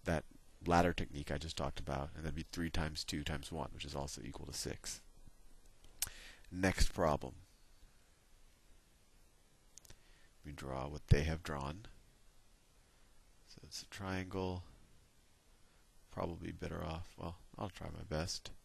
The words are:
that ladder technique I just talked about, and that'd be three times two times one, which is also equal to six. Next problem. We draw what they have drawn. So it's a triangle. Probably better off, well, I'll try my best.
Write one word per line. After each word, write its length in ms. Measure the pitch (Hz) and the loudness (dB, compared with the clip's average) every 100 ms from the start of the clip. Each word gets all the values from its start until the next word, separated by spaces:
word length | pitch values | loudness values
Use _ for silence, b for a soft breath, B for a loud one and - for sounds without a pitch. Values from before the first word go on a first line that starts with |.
| - | 0
that 180 | 78 - - - - 87 | 0 0 -10 -18 -4 6
ladder 260 | 85 87 | 8 8
technique 400 | 82 82 73 73 | 6 0 -4 -2
I 60 | 73 | -2
just 180 | 80 - | -2 -2
talked 240 | 71 - | -2 -2
about, 300 | - 67 73 76 | -2 -2 -2 -4
and 80 | |
that'd 120 | 78 76 | -4 -2
be 100 | 78 | -4
three 180 | - 82 | -2 0
times 340 | 85 78 76 | 2 0 -2
two 200 | - 80 | -4 -2
times 280 | 73 73 69 | -2 -2 -2
one, 180 | 82 65 | -4 -4
which 120 | 73 71 | -6 -6
is 100 | 71 | -4
also 260 | 71 - | -4 -4
equal 220 | 58 67 73 | -8 -8 -6
to 60 | |
six. 480 | - - - - - - - - - - - - - - - B B B B B | -4 -4 -4 -6 -10 -12 -18 -16 -16 -18 -18 -20 -18 -18 -6 B B B B B
Next 420 | 90 92 92 - | 2 4 10 8
problem. 420 | - 85 69 65 67 - - - - - - - - - - - - - - - - - - - - - - - - - B B B B - 78 | 8 6 6 2 -10 -16 -20 -20 -20 -20 -20 -20 -20 -20 -20 -20 -20 -20 -20 -20 -20 -20 -20 -20 -20 -20 -20 -20 -20 -18 B B B B -16 -10
We 80 | |
draw 340 | 73 67 65 67 | -6 -4 -2 -2
what 200 | 73 - | -2 8
they 160 | 73 | 10
have 200 | 78 80 | 10 2
drawn. 440 | - 71 69 87 117 - - - - - - - - - b b b b - - - | 0 -2 -2 -4 -10 -16 -20 -20 -20 -20 -20 -20 -20 -20 b b b b -20 -20 -20
So 100 | - | -18
it's 180 | - - | -12 -10
a 60 | - | -10
triangle. 760 | - 98 95 92 95 92 90 87 - - - - - - - - b b b b - - | -6 -2 0 0 0 0 0 -4 -14 -20 -20 -20 -20 -20 -20 -20 b b b b -20 -10
Probably 420 | - 90 85 85 | -4 -2 -2 -6
better 320 | 85 82 85 | -6 -4 -4
off, 260 | 82 82 87 - | -4 -4 -6 -8
well, 200 | 85 87 - - | -8 -8 -12 -8
I'll 100 | 104 | -8
try 180 | - 82 | -6 -8
my 160 | 78 80 | -8 -4
best. 440 | 78 90 - - - | -2 -2 -4 -8 -14